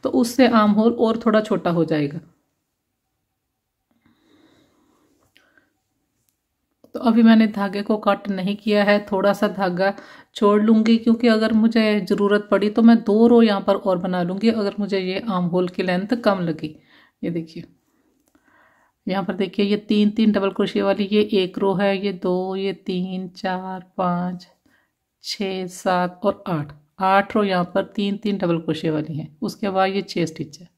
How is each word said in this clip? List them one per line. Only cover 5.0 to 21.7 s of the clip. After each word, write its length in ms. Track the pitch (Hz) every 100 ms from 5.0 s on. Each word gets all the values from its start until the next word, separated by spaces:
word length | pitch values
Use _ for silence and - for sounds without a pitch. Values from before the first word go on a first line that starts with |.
| _ _ _ _ _ _ _ _ _ _ _ _ _ _ _ _ _ _ _ 240
तो 40 |
अभी 220 | 247 226
मैंने 220 | 226 220 220
धागे 320 | 208 202 202
को 160 | 208 214
कट 280 | 208 202 196
नहीं 260 | 190 185 202
किया 280 | - 208
है, 160 | 202 208
थोड़ा 300 | 208 190 196
सा 140 | 196 208
धागा 440 | 190 190 175 190 202 - - _ -
छोड़ 260 | 208 208
लूँगी, 360 | 214 220 220 226
क्योंकि 300 | 233 226 240
अगर 260 | 220 220 220
मुझे 440 | 226 226 214 208
ज़रूरत 460 | 180 202 202 208 208
पड़ी 180 | 196 208
तो 120 | 214
मैं 160 | 226 233
दो 240 | 226 208 233
रो 140 | 233
यहाँ 200 | 226 196
पर 140 | 196 202
और 220 | 202 180
बना 240 | 185 180
लूँगी, 260 | 175 190 220
अगर 260 | 226 202 202
मुझे 200 | 202 196
ये 180 | 185 190
आर्म 240 | 233 185 175
होल 200 | 180 180
की 140 | -
लेंथ 320 | 185 180 202 233
कम 180 | 220 196
लगी। 340 | 170 156 156 156 _ _ _ _
ये 60 | 185
देखिए, 320 | 170 165 170 - _ _ _ _ _ _ _ _ _ _ _ _ _ -
यहाँ 160 | 185
पर 100 | 190
देखिए, 320 | 185 196 - 202
ये 120 | 202
तीन, 300 | - 214 208
तीन 220 | 208 220
डबल 180 | 202 196
क्रोशे 320 | 185 196 -
वाली 220 | 196 196 196
ये 160 | 208 208
एक 240 | 202 185 -
रो 160 | 196